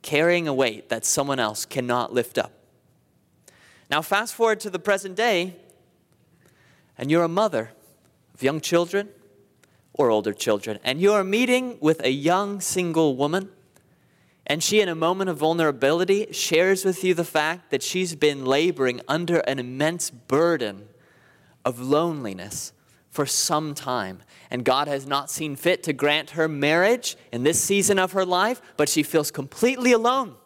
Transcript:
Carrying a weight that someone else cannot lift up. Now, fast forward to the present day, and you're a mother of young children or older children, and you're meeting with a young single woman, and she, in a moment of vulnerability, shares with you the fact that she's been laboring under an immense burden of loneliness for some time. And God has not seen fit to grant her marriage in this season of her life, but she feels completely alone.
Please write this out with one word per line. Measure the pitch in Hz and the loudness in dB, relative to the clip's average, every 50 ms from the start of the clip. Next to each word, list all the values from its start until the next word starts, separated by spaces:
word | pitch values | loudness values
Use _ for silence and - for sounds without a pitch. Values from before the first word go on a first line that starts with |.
| - | -8
Carrying | - 151 147 160 170 175 175 170 156 | 0 0 2 4 4 2 2 0 -2
a | 139 | 0
weight | 127 135 120 107 107 - - | 0 0 0 0 -6 -8 -6
that | 117 113 - | -6 -4 -2
someone | - - - 139 139 139 131 | -2 -2 -2 0 -2 0 0
else | 120 107 110 - - | 0 -2 -2 -6 -10
cannot | - - 139 123 123 123 123 120 - - | -6 -6 -6 -2 0 0 0 0 0 -2
lift | 123 117 - - | -2 -2 -2 -2
up. | - - - _ _ _ _ _ _ _ _ _ _ _ _ _ _ _ _ _ _ _ - _ _ - - - - _ _ | -4 -4 -4 _ _ _ _ _ _ _ _ _ _ _ _ _ _ _ _ _ _ _ -20 _ _ -20 -20 -20 -20 _ _
Now, | - 151 160 | -2 -2 0
fast | - 202 202 226 226 - | 0 0 0 0 -2 -2
forward | - 226 226 214 208 | 0 2 2 2 0
to | 214 208 | -4 -8
the | 180 180 | -8 -6
present | - 208 202 196 196 196 185 | 0 0 0 0 -2 -8 -4
day, | 180 226 240 208 175 175 185 175 - - _ _ _ _ _ _ _ _ _ _ _ _ _ _ _ _ _ _ _ _ _ _ _ _ _ _ | -2 0 2 2 0 0 -2 -8 -14 -20 _ _ _ _ _ _ _ _ _ _ _ _ _ _ _ _ _ _ _ _ _ _ _ _ _ _
and | - 123 139 | -10 -2 0
you're | 156 170 170 | 2 2 2
a | 165 | 2
mother | 170 190 220 214 165 120 113 117 - _ _ _ _ _ _ _ _ _ _ _ _ | 2 0 0 2 0 -2 -4 -6 -12 _ _ _ _ _ _ _ _ _ _ _ _
of | - 127 | -2 -2
young | 131 147 160 | -2 0 0
children | 147 - 175 170 175 170 190 196 208 208 - _ _ _ _ _ _ _ _ _ _ _ _ _ _ _ _ | -4 2 2 2 2 2 -2 -4 -4 -4 -12 _ _ _ _ _ _ _ _ _ _ _ _ _ _ _ _
or | - 143 120 | 2 4 4
older | 110 107 - 110 101 | 4 4 2 0 -4
children, | - - 123 107 101 - 117 107 101 - | -2 0 0 0 0 0 -6 -8 -6 -4
and | - 131 151 | -4 -2 2
you're | 180 202 208 208 190 | 2 4 4 4 2
meeting | 185 196 226 254 247 247 254 254 247 233 - | 0 0 0 2 2 2 0 0 -4 -10 0
with | 147 156 156 156 - | 2 2 2 2 2
a | 127 | -2
young | 135 143 139 165 175 185 208 202 202 202 | -2 0 2 2 2 2 0 -2 -6 -6
single | 170 - - 185 180 170 160 160 165 151 135 | -6 -4 -2 -2 -2 0 2 2 2 2 2
woman, | 123 139 147 160 190 196 190 - _ _ _ _ - _ _ _ _ _ _ _ _ _ _ _ _ _ | 0 -2 0 0 -2 -4 -6 -18 _ _ _ _ -20 _ _ _ _ _ _ _ _ _ _ _ _ _
and | - 143 160 156 | -4 -4 -2 0
she, | - 196 214 | 0 2 2
in | 208 185 | 2 2
a | 165 | 0
moment | 160 165 165 185 190 190 190 | 0 0 0 0 0 -2 -4
of | 170 | -2
vulnerability, | 143 147 156 165 170 165 156 139 120 131 139 156 170 185 180 196 202 214 - - | 0 0 0 2 2 2 0 0 2 2 2 2 2 2 2 2 0 0 -4 -6
shares | - - - 175 160 180 190 196 190 190 | -6 -4 2 2 4 4 4 2 2 0
with | 190 180 180 - | -2 -2 0 0
you | 185 180 | 0 2
the | 165 170 | 0 0
fact | 165 - 156 151 156 165 180 _ _ | 0 0 0 0 0 -2 -6 _ _
that | - 131 - | -4 -4 -4
she's | - - 185 185 175 170 | -4 -4 -2 -4 -4 -2
been | 143 - 151 143 139 131 | 2 2 2 2 0 0
laboring | 127 135 143 160 180 165 139 135 127 123 120 - | 2 2 4 4 2 0 0 0 0 0 -4 -4
under | - 139 160 175 165 170 165 | -2 -2 -2 0 0 0 0
an | - - 135 139 | 2 0 -2 -4
immense | 123 123 127 131 147 156 170 175 - - | -6 -8 -4 0 0 0 0 -2 -6 -8
burden | - 120 _ _ 131 143 165 175 165 147 123 107 98 95 104 107 - _ _ _ _ _ _ _ _ _ _ _ _ _ _ | -8 -14 _ _ 2 2 4 4 2 0 -2 -4 -6 -10 -18 -20 -20 _ _ _ _ _ _ _ _ _ _ _ _ _ _
of | 127 123 117 | -4 -4 -4
loneliness | 127 131 143 147 165 175 160 147 127 107 95 92 90 104 - - - - _ _ _ _ _ _ _ _ | -2 0 2 2 2 0 -2 -4 -8 -10 -10 -10 -12 -12 -12 -12 -12 -12 _ _ _ _ _ _ _ _
for | - - 147 | -4 -4 -4
some | 135 - - - - 170 151 156 151 143 | -2 -2 -2 -2 0 0 -2 -2 -4 -8
time. | 143 - 135 127 123 101 92 95 - - _ - - - - | -8 -6 -4 -4 -4 -4 -6 -8 -14 -18 _ -20 -20 -12 -8
And | - 123 120 | -8 -4 0
God | 135 127 135 147 147 | 0 2 0 0 -2
has | 143 139 135 | -4 -6 -4
not | 139 143 139 139 139 | -2 -2 -2 -2 -4
seen | - - 156 151 143 | -8 -6 -6 -6 -8
fit | 127 - 170 180 170 - | -2 0 0 0 0 0
to | 165 147 | -4 -4
grant | 127 143 147 147 156 151 - | 0 2 2 2 2 -2 -4
her | - 165 160 160 | -2 -2 -2 -2
marriage | 156 143 139 147 156 170 180 208 240 247 - - - - - _ - | 0 0 0 2 4 4 4 2 2 0 -2 -8 -10 -10 -16 _ -6
in | 117 123 | 0 2
this | 147 170 170 | 2 2 2
season | - - 202 202 190 202 202 190 | 0 2 2 2 2 2 2 2
of | 185 180 185 | 2 0 0
her | 196 190 | -2 0
life, | 180 180 175 190 220 247 - - - - | 0 2 0 2 0 -2 -4 -8 -20 -2
but | - 147 147 | -2 0 2
she | - 160 147 | 2 0 0
feels | - - 160 147 151 | 2 2 0 0 0
completely | - - 135 139 - - - 240 269 254 247 254 247 | -4 -8 -10 -10 -4 2 2 2 2 2 4 4 4
alone. | 226 226 240 254 269 262 196 123 - _ | 6 4 2 0 0 -2 -6 -10 -20 _